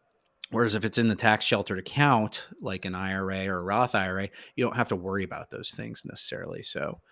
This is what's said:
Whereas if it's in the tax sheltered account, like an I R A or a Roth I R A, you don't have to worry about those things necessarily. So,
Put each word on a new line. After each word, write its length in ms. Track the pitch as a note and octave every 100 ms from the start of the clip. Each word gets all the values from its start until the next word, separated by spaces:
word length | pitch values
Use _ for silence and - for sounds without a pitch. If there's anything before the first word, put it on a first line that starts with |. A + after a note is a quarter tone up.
| _ _ _ _ -
Whereas 240 | A2+ A#2+ G#2
if 100 | G#2+
it's 140 | A#2+
in 80 | A2+
the 80 | G2+
tax 280 | A2+ G#2+
sheltered 360 | - G#2+ G2 F#2+
account, 640 | F#2 - C#3+ A#2+ G#2+ - - -
like 240 | B2 F#2+ F#2+
an 80 |
I 220 | F#2 F#2+ F#2+
R 160 | F#2+
A 160 | F#2+ F#2+
or 100 | F#2
a 60 |
Roth 320 | F2+ G#2+ B2 G#2
I 120 | F#2+
R 120 | F#2
A, 120 | G2 - - -
you 80 |
don't 120 | A#2+ -
have 140 | A#2+
to 60 | G2
worry 280 | F#2 G2
about 260 | F#2 - -
those 220 | G#2 -
things 340 | - A2 A2+ -
necessarily. 560 | - - - - -
So, 400 | - - C#2+ - _